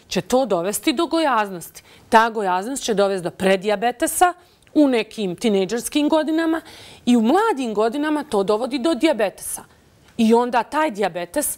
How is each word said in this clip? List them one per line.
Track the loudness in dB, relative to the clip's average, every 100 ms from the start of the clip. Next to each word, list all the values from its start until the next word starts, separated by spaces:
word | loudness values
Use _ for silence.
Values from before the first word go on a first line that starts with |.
| -8
će | -6
to | 0 0 0
dovesti | -2 -2 -4 -4
do | -2 -2
gojaznosti. | 0 0 0 -2 -8 -14 -20 -20 -20 _
Ta | 4 4
gojaznost | 0 -2 -2 -4 -6
će | -2
dovesti | 0 0 -2
do | -6
predijabetesa | -2 0 0 0 -2 -2 -2 -4 2 0 0 _ _ _
u | 2 4
nekim | 2 -2 -4 -6 -2
tinejdžerskim | 0 0 0 -4 -4 -2 2
godinama | 2 0 -2 -2 -4 -8 -20 -20 -6 2
i | 4
u |
mladim | 4 4 2 0 -4
godinama | -2 0 0 -2 -2
to | -2 -2
dovodi | 0 0 -2 -2
do | -2
dijabetesa. | 2 0 2 -2 -4 -12 -14 -16 _ _ _ _ 0
I | 4
onda | 4 4 0
taj | -2 -2 -2
dijabetes | -2 -4 -4 -6 -4 -4